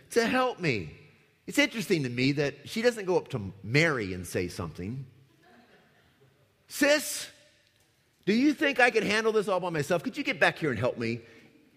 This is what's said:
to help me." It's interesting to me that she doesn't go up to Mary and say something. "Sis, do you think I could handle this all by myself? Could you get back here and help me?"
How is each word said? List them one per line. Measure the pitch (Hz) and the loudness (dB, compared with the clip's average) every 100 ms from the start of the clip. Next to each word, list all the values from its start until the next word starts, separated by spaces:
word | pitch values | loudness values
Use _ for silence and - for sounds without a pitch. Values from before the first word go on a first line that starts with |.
| - | -6
to | - 226 | 0 0
help | 247 254 214 | 2 0 -2
me." | 170 113 78 - - _ _ _ - | -2 -2 -4 -14 -20 _ _ _ -6
It's | 202 | 0
interesting | 285 226 170 180 | 0 0 0 0
to | 131 | 0
me | 120 131 | 0 2
that | 143 143 131 - | 2 -2 -4 -8
she | 220 | 0
doesn't | 247 226 | 0 0
go | 185 170 | 0 0
up | - | 0
to | 135 98 - | -6 -8 -10
Mary | 104 135 165 135 98 | -2 2 2 2 -2
and | 92 87 | -6 -4
say | 113 - | -4 -4
something. | - 85 76 92 135 131 - _ _ _ - _ _ _ _ _ _ _ _ _ _ - | -4 -8 -8 -10 -10 -12 -18 _ _ _ -20 _ _ _ _ _ _ _ _ _ _ -12
"Sis, | - 285 302 - - - - _ _ _ _ _ _ _ _ - | 0 4 4 2 -8 -10 -16 _ _ _ _ _ _ _ _ 0
do | |
you | 220 285 | 2 4
think | 262 311 - | 2 0 4
I | 247 | 4
could | 226 | 4
handle | 185 214 220 | 2 2 2
this | 214 202 | 0 2
all | 185 | 0
by | 180 | 0
myself? | 160 139 175 | -2 0 0
Could | - 240 | -2 -6
you | |
get | 285 185 | -4 2
back | 180 160 | 2 2
here | 156 | -2
and | 113 | 0
help | 120 - | -2 -2
me?" | 113 117 - - - _ _ | -4 -4 -8 -20 -20 _ _